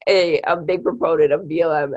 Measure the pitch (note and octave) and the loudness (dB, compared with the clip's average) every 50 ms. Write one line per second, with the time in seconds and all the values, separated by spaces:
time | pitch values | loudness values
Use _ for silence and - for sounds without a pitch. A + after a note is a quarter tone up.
0 | - - G3 F#3+ F3 E3+ D#3 - - - E3+ E3+ E3 D#3+ F3+ F3 - F3+ F3 - | 0 2 2 2 2 2 0 0 0 -2 -2 -2 -2 -2 -4 -2 -2 -4 -4 -2
1 | - E3 E3 D3+ D3+ C#3+ C#3+ D3+ G3 D3 D#3 E3+ E3+ E3 D3+ D3+ D3 C#3+ C3+ | -2 0 2 2 2 2 2 0 -2 -2 -2 -2 0 0 0 0 -2 -2 -2